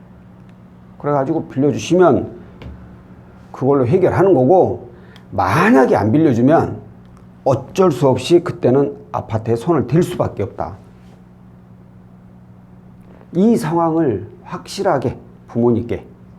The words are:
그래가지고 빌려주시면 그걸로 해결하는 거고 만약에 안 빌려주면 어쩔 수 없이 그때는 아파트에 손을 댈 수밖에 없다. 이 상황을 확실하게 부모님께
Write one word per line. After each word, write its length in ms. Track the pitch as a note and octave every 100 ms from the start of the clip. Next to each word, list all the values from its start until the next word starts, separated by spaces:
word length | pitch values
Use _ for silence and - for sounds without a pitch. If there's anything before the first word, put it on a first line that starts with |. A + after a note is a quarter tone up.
| - - - - - - - - - -
그래가지고 500 | C#3+ C#3+ C3+ D#3+ -
빌려주시면 800 | C3 C#3+ A2 - F3+ F3 G#2+ - - - - - - - - - - - - -
그걸로 340 | - B2+ C#3+ A#2
해결하는 460 | F#3 D#3 - F#3+
거고 540 | C3 B2+ F#3 A#2+ - - - - - -
만약에 640 | F#2+ F#2 B2+ G3+ C4 A#3 F3
안 160 | G#2+
빌려주면 680 | D3 D#3+ A#2 B2+ D#3 - - - - - - - -
어쩔 480 | C#3 B2+ - - F#3
수 160 | C3+ C#3
없이 340 | A#2+ - E3+
그때는 540 | E3+ - B2+ C#3 C#3 - -
아파트에 440 | - - A2 A2+ A#2
손을 300 | - D#3+ A2
댈 160 | E3
수밖에 400 | - - A#2 -
없다. 340 | G2 - D#2 F#2 - - - - - - - - - - - - - - - - - - - - - - - - -
이 220 | E3 G#3+ A3
상황을 720 | D3+ E3+ E3 D#3+ D3+ G2 G2 -
확실하게 720 | - F3+ - - G3 C#3+ B2 - - - -
부모님께 580 | A#2+ A#2+ A2 - F#2+ - - -